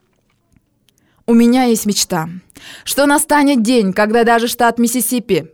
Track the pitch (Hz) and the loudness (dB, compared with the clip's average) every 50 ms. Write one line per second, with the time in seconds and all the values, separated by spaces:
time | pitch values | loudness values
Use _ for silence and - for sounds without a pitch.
0 | _ _ _ _ _ _ _ _ _ _ _ _ _ _ _ _ _ _ _ _ | _ _ _ _ _ _ _ _ _ _ _ _ _ _ _ _ _ _ _ _
1 | _ _ _ _ _ 233 233 233 233 233 247 262 254 240 226 220 - 208 190 - | _ _ _ _ _ 2 2 4 4 4 4 2 2 0 0 -2 -2 -4 -4 -4
2 | - - 185 160 160 170 180 185 - _ _ - - - - - - - - 262 | -4 -4 -6 -6 -6 -8 -12 -16 -20 _ _ -20 -20 -20 -20 -18 -14 -6 -2 0
3 | 285 285 285 302 294 - 294 294 277 285 285 233 208 233 262 233 196 185 180 208 | 2 2 2 0 0 0 2 2 2 2 2 2 0 2 2 2 0 0 0 -2
4 | 208 214 226 233 226 233 233 233 233 233 - - 240 233 233 240 233 233 247 247 | -2 0 0 0 2 2 2 0 0 -2 -2 0 0 0 0 0 -2 -2 -2 -4
5 | 214 - 254 240 233 - 185 151 160 - | -4 -4 -4 -4 -2 -2 -2 -4 -4 -6